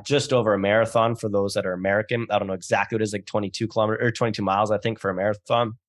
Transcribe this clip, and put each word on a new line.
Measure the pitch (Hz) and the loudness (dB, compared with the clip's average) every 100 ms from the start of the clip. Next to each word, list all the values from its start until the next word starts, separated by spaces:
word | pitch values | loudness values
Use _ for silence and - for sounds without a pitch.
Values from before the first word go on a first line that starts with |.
| 104 | 0
just | 139 135 | 0 2
over | 127 110 | 2 4
a | 101 | 2
marathon | 98 107 113 117 113 117 | 4 4 4 2 2 0
for | 110 | -2
those | 101 101 | 0 0
that | 104 95 | -2 -4
are | |
American. | 90 95 101 107 117 113 | -2 0 0 0 -4 -2
I | 104 | -2
don't | 98 | -2
know | |
exactly | 92 - 107 101 110 | -6 0 0 0 -2
what | |
it | 107 | -2
is, | |
like | 104 - | -4 -4
twenty-two | 110 98 - 110 | -4 -4 -4 -4
kilometer | 113 107 110 | 0 0 2
or | 120 | 0
twenty-two | - 120 104 | 0 -2 -2
miles, | 98 98 107 | 0 2 2
I | 104 | 0
think, | 113 110 | -2 -4
for | 98 | -4
a | 92 | -2
marathon, | 104 101 - 120 117 117 | -2 -2 -2 0 0 -4